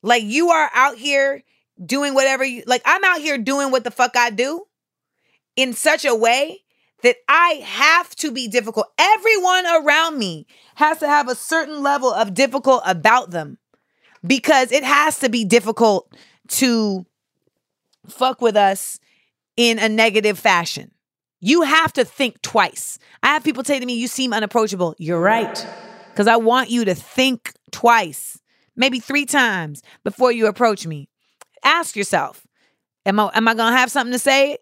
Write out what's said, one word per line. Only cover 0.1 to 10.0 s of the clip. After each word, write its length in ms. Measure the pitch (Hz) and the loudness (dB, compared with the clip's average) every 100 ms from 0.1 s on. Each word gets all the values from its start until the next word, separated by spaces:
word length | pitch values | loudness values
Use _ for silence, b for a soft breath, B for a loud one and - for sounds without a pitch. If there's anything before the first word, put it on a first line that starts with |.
| 240 | 0
you 300 | 208 262 349 | 2 0 2
are 180 | 320 302 247 | 2 2 2
out 220 | 277 247 | 0 0
here 460 | 285 277 277 277 _ _ _ _ | -2 0 0 -4 _ _ _ _
doing 300 | 180 277 285 | -6 -2 0
whatever 300 | 269 269 262 | 2 2 0
you, 180 | 269 240 220 | -4 -6 -2
like, 160 | 247 - | -2 2
I'm 180 | 359 | 2
out 180 | 392 349 | 2 0
here 180 | 302 277 | -2 -4
doing 320 | 220 277 277 | -2 -2 0
what 120 | 254 | -2
the 60 | 233 | -4
fuck 260 | - 247 247 | -2 0 2
I 140 | 240 | -2
do 380 | 208 262 339 415 _ _ _ _ _ _ _ _ - | -2 -4 -6 -12 _ _ _ _ _ _ _ _ -4
in 180 | 262 | -2
such 320 | 233 302 311 285 | 0 0 0 0
a 80 | |
way 500 | 226 226 254 302 381 _ _ _ _ | 0 2 0 -2 -8 _ _ _ _
that 160 | 240 247 - | 0 0 0
I 340 | 311 349 311 - | 2 2 0 -8
have 500 | - 294 339 349 - | 0 4 4 0 -8
to 140 | 311 | -8
be 160 | 247 240 | -6 -2
difficult. 440 | 240 220 220 - - | -4 -2 -6 -6 0
Everyone 640 | 349 427 427 427 370 370 349 | 2 2 2 2 2 0 2
around 540 | 339 294 302 | 0 2 2